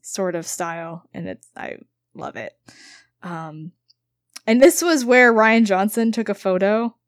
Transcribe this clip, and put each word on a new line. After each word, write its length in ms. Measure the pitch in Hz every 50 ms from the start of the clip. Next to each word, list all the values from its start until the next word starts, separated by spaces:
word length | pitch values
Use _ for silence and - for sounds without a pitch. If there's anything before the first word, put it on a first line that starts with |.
| _
sort 320 | - - - 190 - 170
of 100 | 170 156
style. 580 | - - - 180 165 165 165 165 165 170 170 _ _
And 160 | _ - 170
it's, 200 | 92 92 _ _ _ _
I 200 | - - - - - - _ _ _ _ _ _
love 220 | - - - 76
it. 180 | - 113 - _ _ _ - - _ - - - - _ _ _ _ -
Um, 480 | 175 175 160 160 156 156 156 156 175 _ _ _ _ _ _ _ _ _ _ _ _ _ - _
and 160 | - 226 247
this 220 | 269 349 349 - 330
was 200 | 349 320 277 247
where 280 | 233 247 254 247 240 233
Rian 320 | 214 214 220 226 226 233
Johnson 460 | 202 190 185 196 208 - 233 226 226
took 180 | 220 233 220 196
a 60 | 202
photo 600 | - - 196 185 185 196 196 214 220 233 233 _ _ _